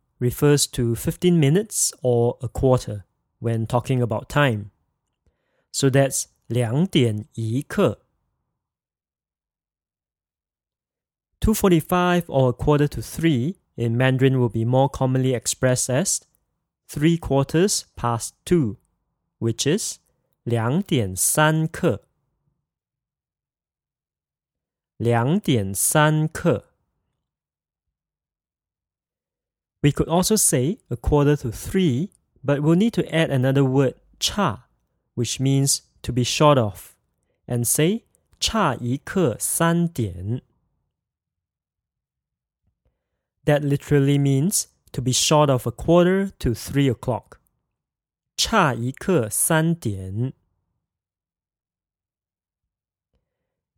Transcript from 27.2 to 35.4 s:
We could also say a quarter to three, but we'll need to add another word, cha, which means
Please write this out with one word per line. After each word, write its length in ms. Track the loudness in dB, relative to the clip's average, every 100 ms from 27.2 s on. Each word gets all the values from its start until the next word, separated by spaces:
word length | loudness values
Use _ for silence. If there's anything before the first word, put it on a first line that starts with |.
| _ _ _ _ _ _ _ _ _ _ _ _ _ _ _ _ _ _ _ _ _ _ _ _ _ _
We 120 | 0
could 160 | 2 0
also 260 | 0 2 0
say 460 | 2 2 0 -4 -8
a 80 | -6
quarter 400 | 0 2 4 2
to 140 | -2
three, 600 | -10 -4 0 2 0 -4 _ _ _
but 180 | -4 0
we'll 140 | 2 2
need 180 | 2 0
to 120 | -2 -2
add 140 | 0
another 340 | 0 2 2
word, 320 | 2 2 0 -2 _ _
cha, 480 | -6 -2 -2 -4 -12 _ _ _ _ -6
which 240 | -6
means 440 | -2